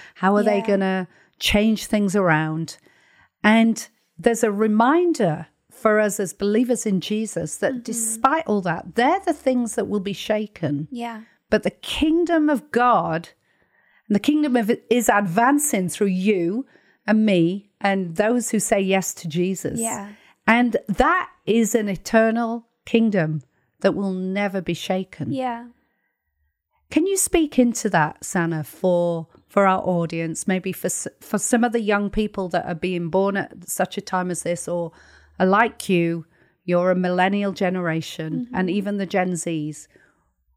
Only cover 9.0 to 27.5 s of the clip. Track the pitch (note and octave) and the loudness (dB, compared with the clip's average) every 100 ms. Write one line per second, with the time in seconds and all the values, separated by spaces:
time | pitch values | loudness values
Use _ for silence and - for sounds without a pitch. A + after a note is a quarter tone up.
9 | B3+ F#4+ F4+ D#4 C4+ B3 A#3 - G3 G#3 | 2 2 -2 -2 -2 0 -2 -4 -4 -4
10 | F#3+ F#3+ - G#3+ G#3 - D3+ D3 D#3 A#3+ | -4 -6 -4 -4 -4 -6 -4 -4 -6 -10
11 | A#3 A3 A3+ _ _ G#3+ G3+ - - - | -10 -12 -18 _ _ 0 0 -6 -8 -2
12 | D#4 D#4+ E4+ E4 D4+ C#4 - A#3+ B3 G3+ | 2 2 2 2 2 0 -2 0 2 2
13 | E3+ D#3+ - _ _ _ _ _ _ _ | 0 -4 -6 _ _ _ _ _ _ _
14 | - G3+ - D4+ D4 B3 G#3 - - A#3+ | -2 0 2 2 2 2 2 0 2 2
15 | A3+ G#3 G3+ F3+ B3 D4 - G3+ F3+ - | 4 2 2 2 4 4 2 0 -2 0
16 | G3+ F#3 G3 G3 E3+ A3 - _ _ _ | 0 2 2 2 0 -2 -6 _ _ _
17 | - G#3+ A3 F3+ E3 G3 - _ G3+ G3 | 0 2 4 4 2 0 -8 _ -2 0
18 | F3 E3 G#3+ B3 A3+ G#3+ - G3+ F#3+ F#3+ | -2 0 0 0 0 -2 0 0 2 0
19 | - - E3 D#3+ F3+ F#3 - - A3+ G#3 | -2 -8 -6 -2 -2 -2 -6 -6 -6 -8
20 | G3+ G#3 _ _ - A#3 A#3+ A3 - F#3+ | -10 -18 _ _ 2 4 2 0 -2 2
21 | C#4+ F4+ - _ - A3+ A3 A#3 G#3 F3+ | 2 2 -2 _ 0 2 2 0 -2 -6
22 | - A3+ A3+ A3+ A3+ A#3 - _ - A#3 | 0 2 2 0 -4 -6 -10 _ 0 2
23 | A3+ G3 D#3 D#3 - _ _ _ G3 F#3 | 2 2 0 -4 -8 _ _ _ -2 0
24 | G3 F#3 F#3 G3 G3+ F#3+ F3+ E3+ - F#3+ | -2 -4 -4 -4 -4 -4 -4 -6 -4 -4
25 | F#3 - - C4+ B3+ A#3 A#3+ _ _ _ | -6 -8 -6 -4 -4 -8 -12 _ _ _
26 | _ _ _ _ _ _ _ _ _ - | _ _ _ _ _ _ _ _ _ 0
27 | F#4+ F#4+ - E4+ D4 | 0 0 0 0 2